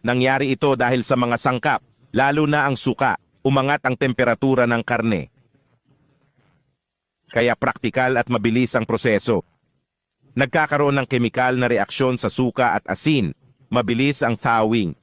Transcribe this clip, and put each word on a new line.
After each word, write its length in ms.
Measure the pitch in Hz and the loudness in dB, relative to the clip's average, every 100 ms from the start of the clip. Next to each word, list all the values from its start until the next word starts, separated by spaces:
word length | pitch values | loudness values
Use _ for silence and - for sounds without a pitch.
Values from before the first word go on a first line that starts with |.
Nangyari 560 | 113 127 127 135 139 131 | -2 0 2 2 0 0
ito 160 | 147 | 0
dahil 320 | 131 123 127 | 2 2 0
sa 80 | 113 | 0
mga 240 | 127 120 120 | 0 0 0
sangkap, 480 | 139 127 151 123 _ _ _ 107 | -2 -2 -2 -2 _ _ _ 0
lalo 320 | 135 147 151 | 2 2 0
na 160 | 147 | 0
ang 80 | 139 | 0
suka, 480 | 131 - 117 135 101 _ _ | -2 -4 -2 -2 -2 _ _
umangat 400 | 135 135 135 147 | 0 0 0 0
ang 80 | 131 | -2
temperatura 720 | 127 139 123 120 113 135 127 | -2 -2 0 0 2 2 2
ng 160 | 120 117 | 2 0
karne. 480 | 113 117 113 98 - _ _ _ _ _ _ _ _ _ _ _ _ _ _ _ _ _ _ _ _ | -2 -2 0 -2 -4 _ _ _ _ _ _ _ _ _ _ _ _ _ _ _ _ _ _ _ _
Kaya 240 | 120 120 | 0 0
praktikal 640 | 117 131 - 113 131 127 127 | 0 -2 -2 -4 0 0 0
at 160 | 117 | 0
mabilis 400 | 120 107 113 127 | 0 0 0 0
ang 160 | 123 113 | 0 -2
proseso. 560 | 113 123 104 - 104 - _ _ _ _ _ _ _ _ | -2 0 0 2 -2 -2 _ _ _ _ _ _ _ _
Nagkakaroon 640 | - 135 170 151 147 143 139 | -4 0 0 0 2 2 0
ng 100 | 127 | 0
kemikal 500 | 127 120 - 127 127 | 0 0 0 0 0
na 80 | 123 | 0
reaksyon 480 | 120 101 - 131 127 | 0 -2 0 -2 0
sa 160 | 110 | -4
suka 400 | - 127 - 123 | -2 -2 0 0
at 160 | 104 - | 0 -4
asin. 480 | 95 - 151 92 71 _ _ _ | -4 0 0 0 -6 _ _ _
Mabilis 560 | 123 113 120 135 143 | -2 0 0 0 0
ang 160 | 127 113 | -2 -2
thawing. 560 | 135 117 110 117 92 - | 0 2 2 0 -2 -6